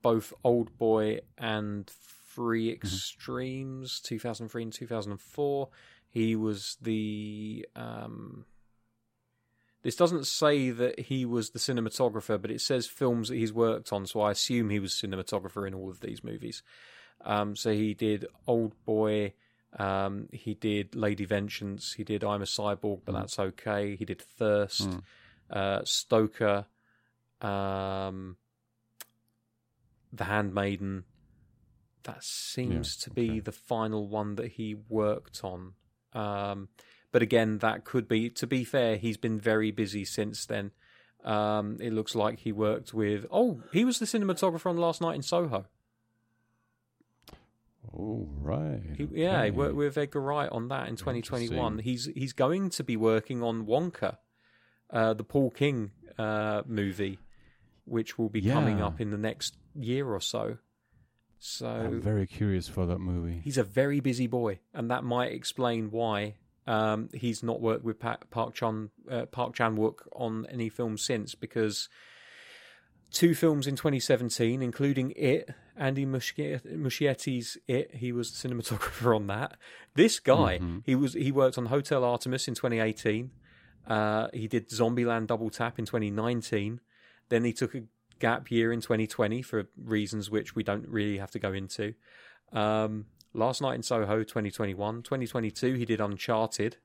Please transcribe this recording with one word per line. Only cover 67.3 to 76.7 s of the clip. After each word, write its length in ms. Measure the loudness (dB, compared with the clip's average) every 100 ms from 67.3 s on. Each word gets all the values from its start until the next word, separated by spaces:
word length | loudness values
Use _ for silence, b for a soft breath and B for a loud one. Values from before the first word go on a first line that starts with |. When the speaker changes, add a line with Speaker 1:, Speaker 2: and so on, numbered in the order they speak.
| -2
Speaker 1:
not 200 | -2 0
worked 240 | 2 2 0
with 120 | -4
Pa-, 200 | -4 -4 -6
Park 240 | -4 -4
Chan, 360 | -2 -2 -2 -8 _ -6
uh, 160 | -6 -4
Park 280 | -4 -6 2
Chan-wook 500 | 2 4 2 0 -18
on 340 | -6 -4 -4 -6
any 200 | -4 -4
film 300 | -2 -4 -2
since, 380 | -2 -2 -2 -10
because 520 | -6 0 0 0 -8 B B B B B B B B B B _ _
two 240 | 4 6
films 340 | 6 4 4 0
in 100 | 0
twenty 240 | 0 0
seventeen, 600 | 4 2 2 2 2 2
including 500 | -2 0 2 2 0 0
It, 340 | 2 2 0 -16 B -2
Andy 280 | -2 0 -2
Muschie-, 540 | -2 -4 -4 -4 -4 -6